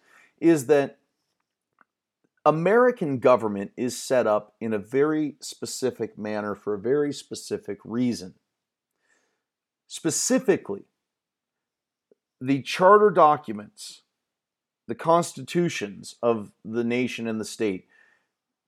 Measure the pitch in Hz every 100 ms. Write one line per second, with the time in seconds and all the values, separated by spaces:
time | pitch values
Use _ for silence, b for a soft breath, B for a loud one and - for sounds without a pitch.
0 | b b b b 165 160 123 143 135 -
1 | _ _ _ _ _ _ _ _ _ _
2 | _ _ _ _ 151 156 175 226 247 240
3 | 160 131 131 123 110 98 101 - 123 120
4 | - 131 110 104 - - 110 107 104 135
5 | 151 156 147 - - - 120 - 127 123
6 | 107 - 107 107 104 101 - 104 110 147
7 | 147 143 - 104 - 104 - 98 - 117
8 | 123 98 90 - _ _ _ _ _ _
9 | _ _ _ _ _ _ _ _ - -
10 | 165 143 - 254 254 165 - 98 - _
11 | _ _ _ _ _ _ _ _ _ _
12 | _ _ _ - 131 139 - - 185 208
13 | 208 175 151 147 - 104 104 - - -
14 | _ _ _ _ _ _ _ _ - 113
15 | 160 170 170 - 131 175 170 - 101 90
16 | - - 120 113 98 _ - 113 117 120
17 | 123 120 117 110 107 - 110 92 _ b
18 | b b b _ _ _